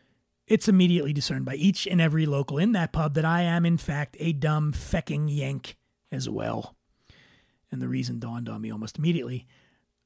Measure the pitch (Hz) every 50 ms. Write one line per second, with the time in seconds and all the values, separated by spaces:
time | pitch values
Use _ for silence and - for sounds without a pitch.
0 | _ _ _ _ _ _ _ _ _ - 220 220 - 185 190 185 180 175 175 175
1 | 143 139 151 143 - - 147 131 131 127 135 147 151 196 - - - - 180 170
2 | 165 160 151 160 160 147 143 139 139 - 139 147 180 226 226 185 165 - - 165
3 | 156 151 139 156 156 165 170 175 175 170 170 170 170 170 170 160 - - 143 147
4 | 147 - - - 151 165 165 139 143 156 151 151 151 151 - - - - - 165
5 | - - 143 147 151 151 143 147 135 135 139 131 - - - _ _ _ _ _
6 | _ - 147 135 123 113 107 110 110 113 113 110 - - - _ _ _ _ _
7 | _ _ - _ _ _ _ _ _ _ _ _ _ - - 127 127 123 127 131
8 | 127 123 120 117 117 117 117 120 120 113 110 107 110 110 110 107 110 107 - -
9 | 147 170 170 160 123 123 127 127 - _ _ _ _ _ _ _ _ _ _ _
10 | _